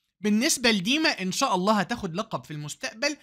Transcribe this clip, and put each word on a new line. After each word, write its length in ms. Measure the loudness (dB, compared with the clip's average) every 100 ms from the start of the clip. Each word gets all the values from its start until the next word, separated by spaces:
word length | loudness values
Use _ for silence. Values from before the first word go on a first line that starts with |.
| _ _
بالنسبة 500 | 2 2 2 2 2
لديما، 380 | 2 2 2 0
إن 240 | 0 -2
شاء 220 | 0 0
الله 260 | 2 2 2
هتاخد 340 | 0 -4 -6
لقب 300 | -6 -6 -8
في 60 | -8
المستقبل، 640 | -12 -10 -10 -10 -4 -4 -4